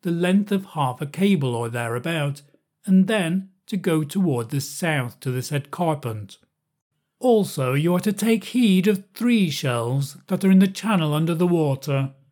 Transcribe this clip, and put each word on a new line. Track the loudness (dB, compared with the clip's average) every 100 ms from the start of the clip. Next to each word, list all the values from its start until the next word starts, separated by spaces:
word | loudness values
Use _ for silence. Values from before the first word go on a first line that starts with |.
the | -2
length | -2 2 2 2
of | -2 -4
half | -4 -2 -2
a | -8
cable | 0 2 2 2
or | -2 -4
thereabout, | -4 -4 -4 -4 -4 -4 -6 _ _ _ _
and | 2 4 4
then | 2 0 -2 -6 _ _
to | -4
go | 0 0
toward | 0 -2 0 0 -2
the | -6
south | -6 -6 -4 -2 -4 -8
to | -6
the | -6
said | -4 -6 -6
Carpunt. | -4 -2 -2 -6 -10 -12 -18 _ _ _ _ _ _ _ _
Also | 2 2 2 -2 -2
you | 0 2
are | 0
to | 0
take | -2 0 0
heed | 0 0 4 4 4
of | 0 -4
three | -4 0 2 2
shelves | 0 -2 -2 -2 -2 -4 -8 _
that | -2
are | 4
in | 6
the | 4
channel | 0 -2 0 0
under | 0 0
the | 0 2
water | 2 2 0 -2 -2 -2 -8 _